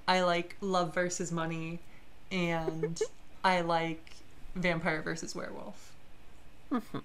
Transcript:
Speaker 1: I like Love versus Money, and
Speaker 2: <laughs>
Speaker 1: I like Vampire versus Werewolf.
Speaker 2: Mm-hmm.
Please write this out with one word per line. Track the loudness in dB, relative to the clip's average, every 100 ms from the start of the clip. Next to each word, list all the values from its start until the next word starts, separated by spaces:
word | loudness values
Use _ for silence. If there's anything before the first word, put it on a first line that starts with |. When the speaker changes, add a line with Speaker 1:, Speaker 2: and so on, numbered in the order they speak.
| 4
Speaker 1:
I | 6
like | 6 4 2 -4
Love | 2 4 4
versus | 2 2 0 0
Money, | 0 0 -2 -4 -6 -8 -10 -10 -10 -4
and | 0 2 2 0 0 0 0 -2 -2
Speaker 2:
<laughs> | -10 2
Speaker 1:
I | 4 6
like | 4 4 2 -2 -6 -10 -10 -8 -6 0
Vampire | 2 2 2 0
versus | 0 -2 -4 -6
Werewolf. | -6 -6 -8 -8 -8 -10 -10 -8 -8 -8 -10 -8 -2
Speaker 2:
Mm-hmm. | -2 -2 -8